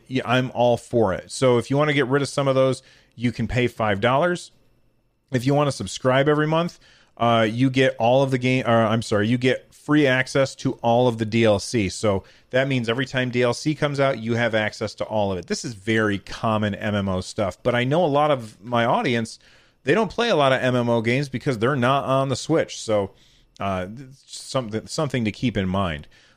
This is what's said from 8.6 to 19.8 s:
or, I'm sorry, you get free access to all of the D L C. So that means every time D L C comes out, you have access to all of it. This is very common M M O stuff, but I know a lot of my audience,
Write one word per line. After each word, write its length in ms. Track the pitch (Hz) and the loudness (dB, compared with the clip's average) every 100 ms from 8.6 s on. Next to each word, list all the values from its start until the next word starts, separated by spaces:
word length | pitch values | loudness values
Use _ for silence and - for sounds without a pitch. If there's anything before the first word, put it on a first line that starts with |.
| 120 | 2
or, 180 | 117 110 | 2 2
I'm 160 | 113 | 0
sorry, 280 | - 104 107 | 0 0 0
you 80 | 123 | 2
get 360 | 127 - - | 0 0 -6
free 320 | _ - 151 135 | _ 0 2 4
access 500 | 127 131 139 131 - | 2 0 0 0 -2
to 180 | 135 - | -6 -2
all 260 | 117 117 127 | 2 4 2
of 120 | 113 | 0
the 60 | 110 | 0
D 200 | 113 110 | 2 4
L 120 | 101 | 2
C. 300 | - 120 95 | 0 -2 -2
So 360 | - 107 98 - _ _ | -2 -2 -2 -4 _ _
that 180 | 127 139 | -2 0
means 220 | 127 113 | 0 -2
every 160 | 117 131 | -2 -4
time 240 | 131 127 | -4 -2
D 120 | 123 | 0
L 120 | 120 | 0
C 200 | 120 151 | 0 -4
comes 260 | 147 147 139 | -2 -2 0
out, 200 | 135 120 | 0 -2
you 160 | 110 117 | -2 0
have 180 | 117 | 0
access 400 | 110 107 - 110 - | 0 -2 -4 -8 -6
to 100 | - | -4
all 260 | 107 101 | -2 -2
of 60 | 90 | -4
it. 100 | 78 | -6
This 160 | 208 | -8
is 100 | 135 | -8
very 460 | 104 104 110 107 98 | -8 -2 0 0 -2
common 560 | - - 117 107 107 101 | -8 -6 -2 0 -2 -2
M 200 | 104 104 | -4 -2
M 120 | 98 | -2
O 140 | 92 | -4
stuff, 420 | - - 95 - | -4 -4 -4 -2
but 100 | 117 | -2
I 120 | 120 123 | 0 0
know 180 | 160 | 0
a 40 | 165 | 2
lot 220 | 143 151 | 2 2
of 320 | 127 110 - | 0 -4 -18
my 220 | 107 120 | -4 0
audience, 560 | 117 208 175 117 110 - _ _ _ _ | 2 0 0 -2 -4 -10 _ _ _ _